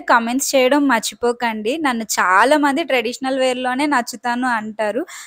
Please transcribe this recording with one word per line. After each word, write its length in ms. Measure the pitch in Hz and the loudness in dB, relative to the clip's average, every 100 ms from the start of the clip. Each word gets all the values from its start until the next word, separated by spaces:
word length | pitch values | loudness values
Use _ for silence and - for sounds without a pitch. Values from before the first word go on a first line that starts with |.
కామెంట్స్ 440 | 359 247 233 254 - | 2 2 2 -2 0
చేయడం 340 | 269 254 294 285 | 2 4 4 2
మర్చిపోకండి. 840 | 226 - - 240 240 233 214 214 320 | 0 -2 -4 -4 -2 -4 -2 -4 -2
నన్ను 280 | 285 233 220 | -2 -4 -4
చాలా 480 | - 220 190 240 302 | 0 4 4 6 4
మంది 260 | 285 269 | 2 0
ట్రెడిషనల్ 540 | 302 262 233 240 262 269 | 0 -2 -2 -4 -4 0
వేర్‌లోనే 480 | 254 254 254 254 302 | 0 -2 -4 -2 0
నచ్చుతాను 600 | 269 233 233 240 240 254 | 0 -2 -6 -6 -2 -2
అంటారు. 540 | 226 214 208 214 214 359 - | -2 -4 -4 -4 -4 -6 -12